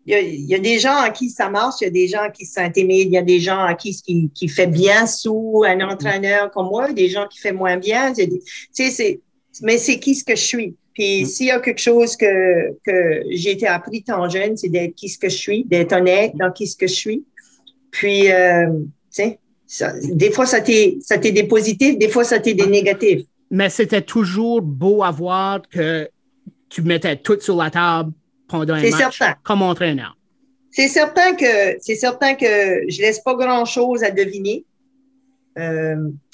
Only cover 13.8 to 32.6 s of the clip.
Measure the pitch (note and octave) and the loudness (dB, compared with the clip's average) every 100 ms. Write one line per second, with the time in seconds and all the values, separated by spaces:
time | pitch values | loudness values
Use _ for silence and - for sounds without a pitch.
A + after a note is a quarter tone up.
13.8 | F3+ A3 G3+ G3 F3 F#3+ G#3 A3 F#3 F3 | -4 -10 -6 -4 -2 -2 -2 -4 -2 -2
14.8 | F3 - G3+ - F#3 F#3 - G#3+ A#3+ F3 | -4 -8 -12 -6 -4 -4 -4 -4 0 0
15.8 | E3+ F#3 F3+ F#3+ A3 D3+ F#3 F3+ G#3 - | 2 2 4 2 0 0 -4 -4 -8 -4
16.8 | F#3 F#3 G#3+ A#3+ - _ _ _ _ _ | -4 -2 -4 -6 -8 _ _ _ _ _
17.8 | _ - G3+ G3 G3 F#3 F3+ E3+ E3 D#3+ | _ -6 -2 4 6 6 6 4 2 0
18.8 | D3 - _ - G#3+ A3 _ _ _ - | -6 -12 _ -4 -4 -4 _ _ _ -6
19.8 | - - - E3+ G3+ G#3 B3+ A#3 - A3 | -6 -4 -4 2 2 4 2 2 4 4
20.8 | G3+ - - G3+ - G3 G3 A3 G#3+ G3 | 4 2 -2 0 2 2 4 2 2 2
21.8 | C4+ A3 G#3+ A#3+ A#3+ A3+ A3+ G3 G3 G3+ | 2 4 2 2 2 2 2 2 4 4
22.8 | F#3+ G3 G#3+ E3+ - _ _ F#3 G3 - | 2 2 2 2 -2 _ _ 0 0 0
23.8 | A3 G#3 - A3+ F#3 F#3+ A#3 A#3 D#3+ C3+ | 0 0 0 -2 -2 -2 0 0 -2 -2
24.8 | F#3 G#3 F#3+ D3+ F3 F#3 F#3+ G3 - F3 | 0 2 0 -2 -4 -2 -2 -4 -6 -4
25.8 | D#3 D#3+ D3+ - _ _ - - _ - | -4 -4 -6 -14 _ _ -20 -20 _ -4
26.8 | E3 E3+ E3+ C#3+ - G3+ - F3 D#3 E3+ | 0 0 -2 -4 0 -2 0 -2 0 0
27.8 | F3 E3 D#3+ D#3 _ _ _ E3 D#3 D#3 | 0 0 -4 -10 _ _ _ -4 -2 0
28.8 | A#3 B3 C4 - A3 C#3+ - G3+ F#3 F3 | 2 2 0 0 -2 -2 -2 0 0 0
29.8 | F3 C#3 G#2+ - _ _ _ _ _ - | -2 -2 -8 -16 _ _ _ _ _ -2
30.8 | C4+ D#4 D4+ F4+ F4+ F4+ B3+ G#3+ G3 - | 0 2 2 4 2 2 2 2 0 -2
31.8 | - A3 B3 B3 C4+ C4+ A#3 G#3 | -6 -2 -2 0 0 0 2 2